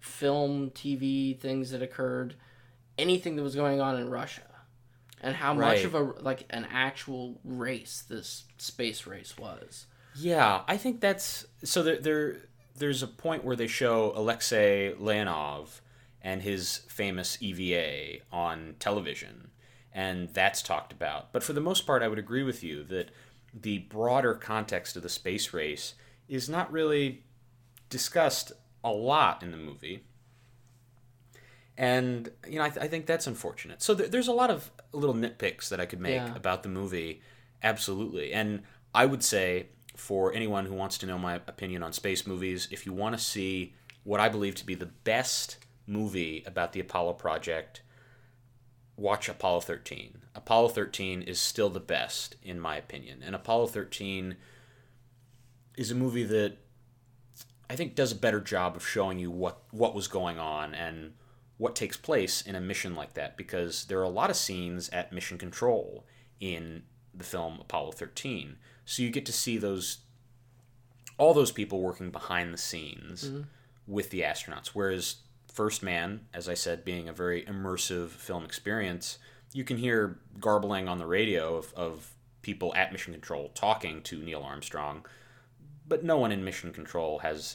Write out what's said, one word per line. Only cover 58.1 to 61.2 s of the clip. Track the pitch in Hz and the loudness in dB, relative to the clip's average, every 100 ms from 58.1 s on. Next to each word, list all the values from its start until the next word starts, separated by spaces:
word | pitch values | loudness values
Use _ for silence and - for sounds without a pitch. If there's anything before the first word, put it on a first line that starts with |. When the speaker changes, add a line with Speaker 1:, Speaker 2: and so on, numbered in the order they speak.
Speaker 2:
a | 107 | 4
better | 117 104 | 2 2
job | 98 98 90 87 | 2 2 2 0
of | - | -2
showing | - 95 92 | 0 2 0
you | 87 | -2
what, | 87 90 - - | -2 -2 -2 -10
what | 107 113 | 2 2
was | 101 92 | 2 -2
going | 98 90 82 | -2 -2 -2
on | 80 76 76 | -4 -4 -4
and | 76 82 80 80 - | -4 -6 -6 -12 -16